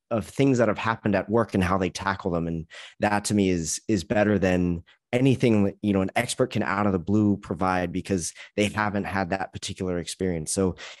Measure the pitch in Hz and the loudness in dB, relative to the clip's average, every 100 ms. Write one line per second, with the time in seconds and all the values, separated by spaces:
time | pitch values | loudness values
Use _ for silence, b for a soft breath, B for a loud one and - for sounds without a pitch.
0 | - 113 95 - 139 123 107 98 113 113 | -6 -4 -4 0 2 4 2 0 -2 -2
1 | 107 98 90 113 107 101 90 95 92 - | 0 0 2 0 2 0 2 2 0 -2
2 | 98 95 95 85 82 82 80 B B - | -4 -2 -2 -2 -2 -4 -8 B B -4
3 | 104 104 101 104 95 87 80 - - 104 | 0 0 2 2 4 2 -2 -6 -2 -2
4 | - 104 104 98 92 90 87 85 b b | 0 2 4 4 4 2 0 -2 b b
5 | _ 123 135 127 127 107 98 - 104 98 | _ 2 2 4 4 4 2 0 0 0
6 | 92 - 120 - 127 107 76 98 104 92 | 0 -2 -2 -2 -2 -2 -2 0 0 0
7 | 80 107 104 101 - 85 92 90 87 87 | 0 2 2 0 -4 -2 0 0 0 -4
8 | - 95 80 B B - 104 107 107 101 | -2 -2 -2 B B -2 0 0 -2 -2
9 | 98 98 87 95 92 - - 95 92 87 | -4 -4 -2 -4 -6 -8 -10 -6 -4 -4
10 | 82 - 92 85 76 - 95 82 B B | -6 -4 -4 -2 -4 0 0 -2 B B